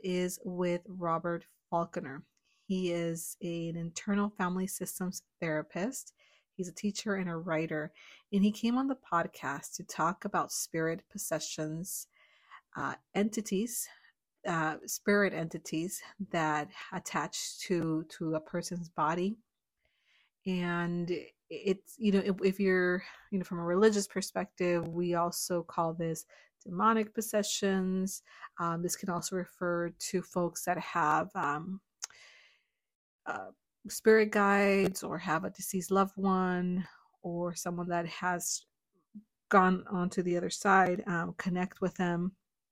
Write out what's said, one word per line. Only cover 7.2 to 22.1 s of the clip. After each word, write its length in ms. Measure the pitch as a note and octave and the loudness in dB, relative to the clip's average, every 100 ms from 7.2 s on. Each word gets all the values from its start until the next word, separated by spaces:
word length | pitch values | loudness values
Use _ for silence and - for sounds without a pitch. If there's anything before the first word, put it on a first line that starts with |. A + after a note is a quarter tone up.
| F#3 | -2
a 60 | |
writer, 560 | E3 E3+ D#3+ E3 D#3 D#3 - - - _ | -4 0 0 0 -2 -6 -10 -20 -20 _
and 120 | G3+ | 4
he 80 | G#3 | 4
came 260 | G#3 A#3 B3 | 4 0 2
on 80 | C4+ | 0
the 120 | C4 - | -2 0
podcast 640 | E3+ E3+ - C3+ C#3 - - | 0 0 -4 -6 -6 -8 -12
to 40 | |
talk 420 | - - D#3+ - | -6 0 0 0
about 280 | G3+ F3 D3 | -2 -2 -2
spirit 500 | - - E3 D#3+ E3+ - | -4 -4 -2 -2 -2 -8
possessions, 960 | G3+ - D#3+ - - D#3 D#3+ F#3 - - _ _ _ _ - _ - | -10 -4 -4 -4 -6 -4 -6 -8 -10 -12 _ _ _ _ -20 _ -6
uh, 180 | C3+ - _ F#3 | -6 -6 _ 0
entities, 720 | G#3+ A3 G#3+ F#3+ A#3 - - - _ _ _ _ - | 0 -2 -2 0 0 -4 -8 -12 _ _ _ _ -2
uh, 300 | E3+ D#3 D3+ - | 0 0 -4 -6
spirit 460 | - - G3+ G3 | -4 2 4 4
entities 680 | D#3+ E3 E3 - - F#3 - - - F#3+ | 0 -4 -6 -4 -2 -2 -6 -12 -12 -4
that 380 | E3+ D#3 D3+ D3 - - | 0 2 0 -2 -10 -10
attach 680 | F#3 - E3 D#3 - - - | -10 -4 -4 -4 -6 -8 -8
to, 420 | - F3 D#3+ D#3+ D#3+ | -2 0 2 -2 -4
to 260 | - D#3+ D#3 | -6 -2 -2
a 40 | |
person's 480 | D#3 F3 E3+ F3 E3 | -4 -6 -4 -6 -6
body. 500 | - D#3 E3+ F#3+ A3+ _ _ _ _ _ _ _ _ _ _ F#3+ | -2 0 2 0 -4 _ _ _ _ _ _ _ _ _ _ -4
And 680 | F3+ F3 F3 F3 F3 F3 E3+ - _ - | -2 0 0 0 -2 -2 -4 -6 _ -14
it's, 460 | D3+ G3 F#3+ - - | -4 -2 -2 -6 0
you 140 | G#3+ | 4